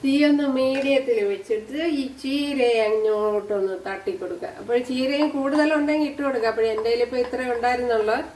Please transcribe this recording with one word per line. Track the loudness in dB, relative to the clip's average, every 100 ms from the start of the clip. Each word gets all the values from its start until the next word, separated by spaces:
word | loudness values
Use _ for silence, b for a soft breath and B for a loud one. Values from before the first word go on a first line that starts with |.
| 2
തീ | 4 4
ഒന്ന് | 4 2 2
മീഡിയത്തിൽ | 0 0 2 2 2 0 0
വെച്ചിട്ട് | -2 -2 -4 -4 -4 -2 -2
ഈ | -4 -6
ചീരയെ | -4 -2 -2 2 2 4
അങ്ങോട്ടൊന്ന് | 2 2 2 2 2 0 -2 -2 -2 -4 -8
തട്ടി | -6 -6 -6
കൊടുക്കുക. | -6 -8 -10 -10
അപ്പോൾ | -2 -2 0
ചീരയും | -2 0 2 0
കൂടുതലുണ്ടെങ്കിൽ | 0 0 2 2 2 2 0 0
ഇട്ട് | -2 -2
കൊടുക്കുക. | 0 0
അപ്പോൾ | 0 0
എൻ്റെ | 0 0
കയ്യിൽ | 0 0
ഇപ്പോൾ | 0
ഇത്രേ | -2 -2 -2
ഉണ്ടായിരുന്നുള്ളൂ | 0 0 0 0 2 2 0 -4